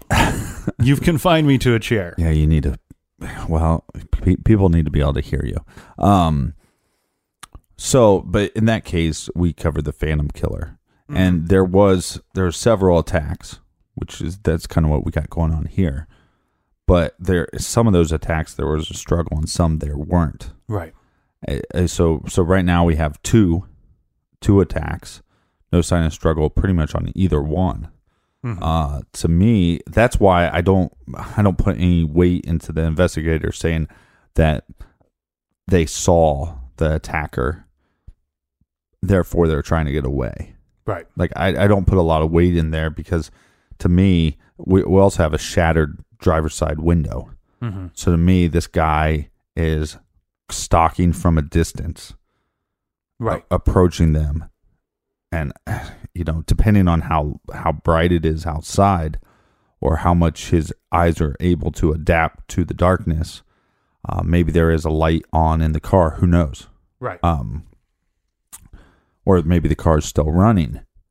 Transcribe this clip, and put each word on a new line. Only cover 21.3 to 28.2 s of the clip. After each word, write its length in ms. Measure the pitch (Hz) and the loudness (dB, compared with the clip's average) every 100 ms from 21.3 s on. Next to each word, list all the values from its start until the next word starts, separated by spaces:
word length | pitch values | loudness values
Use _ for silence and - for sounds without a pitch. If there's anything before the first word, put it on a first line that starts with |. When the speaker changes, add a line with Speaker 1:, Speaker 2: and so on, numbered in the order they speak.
| _ - | _ -8
Speaker 2:
Uh, 100 | 71 - | -8 -6
uh, 140 | - 87 | -2 -2
so, 340 | - 85 80 - | 0 0 0 -4
so 160 | - | -2
right 200 | 85 95 | 2 2
now 220 | 90 87 85 | 2 2 2
we 120 | 80 | 2
have 220 | 78 73 | -2 -6
two, 420 | - 117 98 85 - - _ _ _ _ _ _ | 0 4 4 0 -4 -14 _ _ _ _ _ _
two 200 | - 101 | 2 4
attacks. 600 | 90 - 76 76 - - _ _ _ _ _ | 2 -2 -8 -10 -14 -20 _ _ _ _ _
No 100 | 87 | 0
sign 220 | 82 87 82 | 0 0 -2
of 80 | |
struggle 380 | - 87 78 76 | -2 -2 0 -2
pretty 240 | - 98 92 | 0 0 0
much 180 | 76 | -2
on 180 | - 82 - | -4 -6 -2
either 260 | 92 78 | 0 0
one. 480 | 73 78 92 53 76 - _ _ | -2 -2 -2 -4 -10 -16 _ _